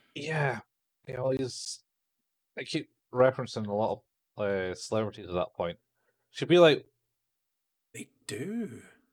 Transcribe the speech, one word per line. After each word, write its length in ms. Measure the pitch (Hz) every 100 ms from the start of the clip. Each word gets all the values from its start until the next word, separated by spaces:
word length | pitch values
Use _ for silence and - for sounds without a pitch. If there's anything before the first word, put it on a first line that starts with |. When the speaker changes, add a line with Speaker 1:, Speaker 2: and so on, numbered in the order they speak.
| _ -
Speaker 1:
Yeah. 440 | 147 156 139 113 - _ _ _ -
You 80 | 123
know, 140 | 135
he's, 500 | 135 127 - - - _ _ _ _ _ _ _ -
I 40 |
keep 260 | 131 156 - _ _
referencing 540 | 123 131 127 120 113 104
a 60 |
lot 280 | 101 110 104 - _ _ -
of, 60 | 104
uh, 300 | 98 92 90
celebrities 520 | - 110 107 98 90
at 60 |
that 200 | 87 -
point. 240 | - 87 85 _ _ _ _ _
Should 160 | - 135
be 100 | 175
like 260 | 165 135 - _ _ _ _ _ _ _ _ _ _
Speaker 2:
They 160 | 220 247 _ -
do. 540 | 151 165 226 196 - - - _